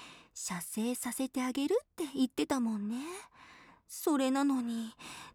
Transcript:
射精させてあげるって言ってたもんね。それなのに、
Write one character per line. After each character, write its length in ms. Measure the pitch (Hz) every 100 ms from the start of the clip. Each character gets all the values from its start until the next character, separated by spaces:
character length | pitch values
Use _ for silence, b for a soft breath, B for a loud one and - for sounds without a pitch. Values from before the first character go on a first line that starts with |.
| B B B
射 260 | - - 175
精 340 | - - 233
さ 180 | 247 247
せ 160 | - 262
て 140 | 262
あ 100 | 254
げ 160 | 262 285
る 100 | 440
っ 40 | -
て 120 | - 302
言 120 | 269 262
っ 20 |
て 180 | - 302
た 120 | 269
も 200 | 233 214
ん 100 | 208
ね。 160 | 240 302 381 - B B B B B -
そ 280 | - - 294
れ 140 | 262
な 120 | 269
の 180 | 285 262
に、 360 | 233 226 226 - B B B